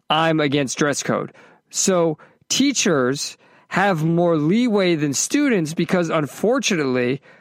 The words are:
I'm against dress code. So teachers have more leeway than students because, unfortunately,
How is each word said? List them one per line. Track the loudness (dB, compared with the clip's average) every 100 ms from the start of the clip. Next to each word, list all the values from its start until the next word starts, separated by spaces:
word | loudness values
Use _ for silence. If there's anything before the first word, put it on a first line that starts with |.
| -2
I'm | 0 2 2
against | 0 0 -2 -2
dress | -2 -2
code. | -2 -4 -4 -12 -20 _ _
So | -4 0 2 0 -2 -12 _ -4
teachers | 0 0 2 0 2 0 -2 -6 -12 _ _ -6
have | 0 0 2
more | 0 2 2 2
leeway | 2 0 2 2 2 0
than | 0
students | -2 -2 0 2 0 -2
because, | -4 0 0 0
unfortunately, | -2 -4 -2 0 0 0 -2 0 0 0 -4 -8 -20